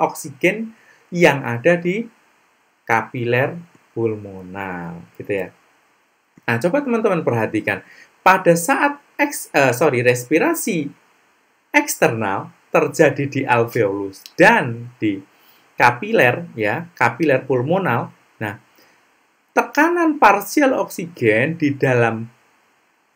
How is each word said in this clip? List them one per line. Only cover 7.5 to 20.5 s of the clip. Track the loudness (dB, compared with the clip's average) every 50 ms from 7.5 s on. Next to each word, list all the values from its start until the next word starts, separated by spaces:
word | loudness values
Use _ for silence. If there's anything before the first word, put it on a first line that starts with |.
| -4 -4 -2 -2 -4 -6 -8 -18 -20 -20 -20 _ _ _ 4
pada | 4 4 4 4 2 2
saat | 2 2 -2 0 0 0 -2 -2 -4 _ _ _ -4
eks-, | -4 -4 -4 -8 -10 -2
eh, | 0 2 2 2 2
sorry, | 2 2 2 2 2
respirasi | 2 2 2 2 0 0 0 2 2 0 -2 -2 -4 -4 -4 -4 -4 -6 -10 _ _ _ _ _ _ _ _ _ _ _ _ _ _ _ 0
eksternal | 0 0 0 -2 0 0 0 0 0 -4 -4 -4 -6 -8 -10 -18 _ _ _ 0
terjadi | 2 2 2 2 2 2 2 4 0 -6 -4
di | -4 -4 -2
alveolus | 0 2 2 2 0 0 0 0 0 0 -4 -6 -8 -10 -16 -20 -12 2
dan | 4 4 6 6 4 0 -4 -8 -10 -12 -16 -10 -4
di | -4 -4 -4 -4 -10 _ _ _ _ _ _ _ _ _ _ 2
kapiler, | 2 2 2 0 -6 0 2 4 4 4 2 0 -6 -10 -6 -4
ya, | -2 -2 -2 -4 -6 -10 _ 0
kapiler | 0 0 0 0 0 0 0 0 0
pulmonal. | -2 -2 -2 0 0 -2 0 0 0 -2 -2 -4 -6 -12 _ _ _ _ -8
Nah, | -8 -8 -8 -10 _ _ _ _ _ _ _ _ _ _ _ _ _ _ _ _ _ _ -2
tekanan | -2 -2 0 0 2 2 2 2 0 0 0 2 4
parsial | 4 4 4 4 -2 -2